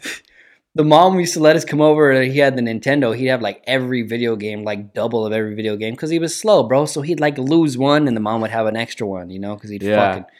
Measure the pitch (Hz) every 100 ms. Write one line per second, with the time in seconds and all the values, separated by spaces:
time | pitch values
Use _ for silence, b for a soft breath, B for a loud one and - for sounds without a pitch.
0 | B B B B B B _ 156 151 151
1 | 185 190 170 165 151 160 156 151 151 151
2 | 147 131 127 139 139 127 117 113 135 143
3 | 120 110 131 127 107 98 - 131 123 127
4 | 110 117 120 107 107 107 104 104 101 110
5 | 113 113 107 110 107 107 110 104 110 120
6 | 156 165 165 - 214 190 113 131 147 151
7 | 143 165 151 143 131 165 156 123 139 147
8 | 143 113 107 113 110 113 110 110 117 -
9 | 104 95 87 95 98 104 104 101 98 107
10 | 101 95 92 b